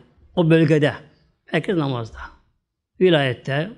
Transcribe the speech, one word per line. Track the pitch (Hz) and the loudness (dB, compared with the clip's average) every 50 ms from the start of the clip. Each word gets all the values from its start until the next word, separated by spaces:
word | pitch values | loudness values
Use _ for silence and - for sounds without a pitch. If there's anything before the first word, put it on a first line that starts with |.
| - _ _ _ _ _ - | -20 _ _ _ _ _ -4
o | 185 175 156 | 0 2 4
bölgede | 165 160 165 160 160 151 143 139 104 - - - _ _ _ _ _ _ _ | 4 4 4 4 2 2 2 0 -2 -4 -14 -20 _ _ _ _ _ _ _
herkes | - - 165 143 - 208 | -6 -6 -4 -4 -2 -4
namazda. | 165 147 139 131 120 113 110 - - - - - _ _ _ _ _ _ _ _ _ _ _ _ - | -2 -2 -4 -4 -6 -8 -10 -14 -18 -20 -20 -20 _ _ _ _ _ _ _ _ _ _ _ _ 0
Vilayette, | 185 185 170 151 139 131 120 - - - 135 143 160 208 240 | 2 2 4 2 0 0 -4 -6 -8 -6 -6 -6 -6 -8 -10